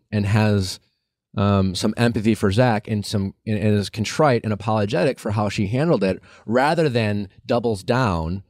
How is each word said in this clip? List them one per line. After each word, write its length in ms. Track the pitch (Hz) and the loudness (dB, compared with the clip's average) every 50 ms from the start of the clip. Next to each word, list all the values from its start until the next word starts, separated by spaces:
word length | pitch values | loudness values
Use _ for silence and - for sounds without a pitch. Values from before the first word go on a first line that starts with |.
| _ - | _ -4
and 140 | - 107 101 | -4 -2 0
has, 540 | 98 107 110 107 107 104 101 92 92 - - _ _ _ _ _ _ _ _ _ _ - | 2 2 2 2 2 2 0 0 -2 -8 -12 _ _ _ _ _ _ _ _ _ _ -4
um, 380 | 107 101 101 101 98 95 95 90 | -2 0 2 2 2 2 0 -2
some 180 | - - 107 - | -2 -2 -2 0
empathy 360 | - 117 120 113 120 101 117 110 | 0 0 0 0 0 2 0 0
for 160 | - 110 98 | 2 2 0
Zach 360 | 95 117 127 123 110 104 - | 2 4 2 2 2 0 -2
and 180 | - 113 104 101 | -4 -4 -4 -4
some, 280 | - - 104 98 98 - _ - | -4 -4 -2 -4 -4 -6 _ -6
and, 140 | 113 107 101 | -4 -2 0
and 160 | 107 107 104 | 2 2 2
is 140 | 104 98 - | 2 0 -4
contrite 560 | - 113 104 - - - 156 143 123 113 - | -4 -6 -6 -4 0 2 2 4 4 2 0
and 80 | 107 107 | -2 -4
apologetic 680 | 95 - 117 110 110 104 101 123 165 180 135 117 - | -4 -2 -2 0 0 0 0 0 0 0 0 -2 -4
for 120 | - 110 | -6 -4
how 180 | 101 110 107 101 | -2 -2 -2 -2
she 180 | - - 104 | -2 -2 -2
handled 340 | 101 110 127 151 175 151 107 | 0 0 0 2 2 2 2
it, 200 | 95 95 92 - - - - - - | 2 0 -2 -2 -8 -20 -20 -16 -6
rather 420 | 101 113 123 135 151 165 165 160 | 0 0 2 2 2 2 2 0
than 400 | 143 117 120 110 104 104 104 101 95 _ - - | 0 0 0 0 0 -2 -4 -6 -8 _ -14 -4
doubles 380 | - 120 117 104 120 110 95 92 | -2 -2 0 0 -2 -4 -4 -2
down 580 | - 117 127 131 107 90 82 80 82 90 98 - _ | -2 0 2 2 0 0 -2 -2 -4 -6 -8 -10 _